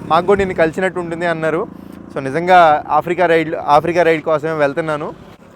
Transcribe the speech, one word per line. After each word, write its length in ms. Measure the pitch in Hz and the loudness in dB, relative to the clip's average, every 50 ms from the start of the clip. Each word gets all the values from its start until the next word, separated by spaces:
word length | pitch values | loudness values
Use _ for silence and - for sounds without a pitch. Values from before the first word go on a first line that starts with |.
| - | -4
మాకు 200 | - 156 165 180 | 0 0 0 2
కూడా 120 | 185 202 196 | 2 0 0
నిన్ను 160 | 196 185 185 | 0 -4 0
కలిసినట్టు 460 | 170 165 160 - 190 190 185 170 185 | 0 0 0 0 -2 -4 -4 -4 -4
ఉంటుంది" 260 | 175 165 170 165 175 | -8 -8 -6 -4 -4
అన్నారు. 560 | 170 165 160 160 160 147 170 226 - - - - - - - - - - | -4 -4 -2 -2 -2 -2 -4 -6 -6 -12 -20 -20 -20 -20 -20 -18 -12 -10
So, 40 | 151 | -8
నిజంగా 640 | 135 135 131 156 170 175 185 180 170 156 151 147 - - | -6 -4 -4 -4 2 4 6 6 8 6 4 2 0 0
ఆఫ్రికా 360 | 143 156 147 170 180 160 180 | -2 -2 0 -2 -2 0 2
రైడ్, 280 | 165 165 165 160 156 165 | 2 2 2 0 -2 -6
ఆఫ్రికా 480 | - - - 143 151 156 165 170 175 170 | -6 0 2 2 4 4 2 0 2 2
రైడ్ 200 | 165 165 156 143 | 2 2 0 0
కోసమే 300 | 165 156 147 139 160 160 | -2 -2 -2 -2 -4 -2
వెళ్తున్నాను. 600 | 147 147 139 139 165 160 160 151 147 156 208 - - - - - - - - - | 0 0 -2 0 -2 -4 -4 -4 -6 -6 -10 -12 -14 -20 -20 -20 -20 -20 -12 -8